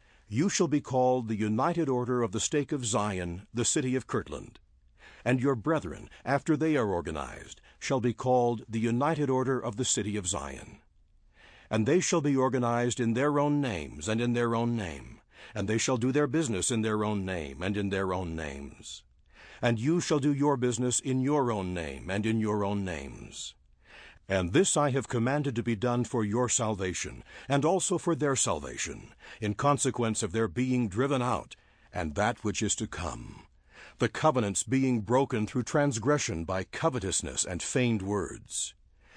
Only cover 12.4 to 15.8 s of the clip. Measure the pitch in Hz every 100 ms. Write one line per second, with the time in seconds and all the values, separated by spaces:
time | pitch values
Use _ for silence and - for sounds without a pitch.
12.4 | 131 127 120 120 123 - 117 117 147 147
13.4 | 147 147 135 90 71 76 78 110 120 120
14.4 | 120 117 120 117 90 71 - - _ -
15.4 | - 107 98 113